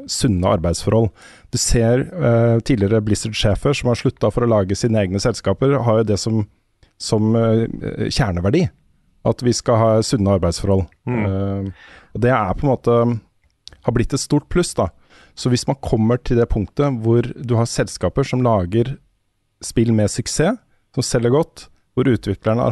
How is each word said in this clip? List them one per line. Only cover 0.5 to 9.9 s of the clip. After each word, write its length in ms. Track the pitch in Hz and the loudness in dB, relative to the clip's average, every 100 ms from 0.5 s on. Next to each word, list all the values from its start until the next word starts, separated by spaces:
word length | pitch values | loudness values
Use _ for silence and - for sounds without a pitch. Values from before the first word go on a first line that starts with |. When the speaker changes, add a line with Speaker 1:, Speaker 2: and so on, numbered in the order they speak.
| 104 85 82 - 110 110 - - - - | 0 0 -2 0 0 0 -4 -20 -20 -10
Speaker 1:
Du 60 | - | -6
ser, 480 | - 123 113 123 - | 0 2 4 2 -2
eh, 480 | 180 135 117 117 117 | -2 2 2 2 2
tidligere 400 | 110 123 98 110 | 0 0 2 2
Blizzard-sjefer 720 | 107 98 113 104 110 95 143 139 | 0 -2 -2 -2 0 0 -2 -2
som 160 | 127 | -2
har 80 | 113 | 0
sluttet 320 | - - 110 | -2 -2 -2
for 160 | 120 120 | 0 2
å 40 | 107 | 2
lage 220 | 95 98 | 0 -2
sine 160 | 120 110 | 0 0
egne 160 | 95 98 | 0 0
selskaper, 560 | 123 104 98 95 135 139 | -2 -2 -4 0 0 0
har 140 | 117 110 107 | 2 0 2
jo 20 | |
det 120 | 101 | -2
som, 220 | 113 110 104 _ _ _ _ _ | 0 -2 -4 _ _ _ _ _
som, 380 | - 110 110 117 | -4 0 2 2
eh, 320 | 113 113 113 - - - 110 | 2 0 -2 -6 -10 -6 -4
kjerneverdi. 640 | - 110 87 92 156 160 - _ _ _ _ 120 | -2 -2 0 0 2 0 -4 _ _ _ _ -4
At 160 | - | -2
vi 80 | 123 | -2
skal 240 | 113 - 110 | -2 0 2
ha 120 | 113 | 4